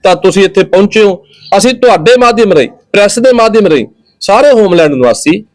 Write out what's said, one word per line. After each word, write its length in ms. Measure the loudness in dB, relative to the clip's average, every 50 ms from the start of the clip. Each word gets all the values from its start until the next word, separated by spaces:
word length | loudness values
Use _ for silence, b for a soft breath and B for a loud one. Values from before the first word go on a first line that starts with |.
| 0
ਤਾਂ 120 | -2 -2
ਤੁਸੀਂ 280 | 0 -2 -2 0 0 -2
ਇੱਥੇ 200 | 0 0 -2 -2
ਪਹੁੰਚੇ 400 | 0 0 0 0 0 0 0 0
ਹੋ। 220 | 0 -2 -6 B B B B B B -2
ਅਸੀਂ 160 | 0 0 0 -2
ਤੁਹਾਡੇ 380 | 0 0 0 0 0 2 0 2 2
ਮਾਧਿਅਮ 340 | 2 0 0 0 0 0 2
ਰਾਹੀਂ, 160 | 0 0 -2
ਪ੍ਰੈਸ 500 | -8 _ _ _ -2 -2 0 0 -2 0
ਦੇ 140 | 0 0 2
ਮਾਧਿਅਮ 340 | 2 0 0 0 0 0
ਰਾਹੀਂ 200 | 0 0 -2 -2 -6 _ _ _ _ _ _
ਸਾਰੇ 320 | -4 -2 0 2 2 2
ਹੋਮਲੈਂਡ 420 | 2 2 2 0 2 0 0 0 0
ਨਿਵਾਸੀ 520 | 0 0 0 0 -2 -2 -4 -4 -4 -6 _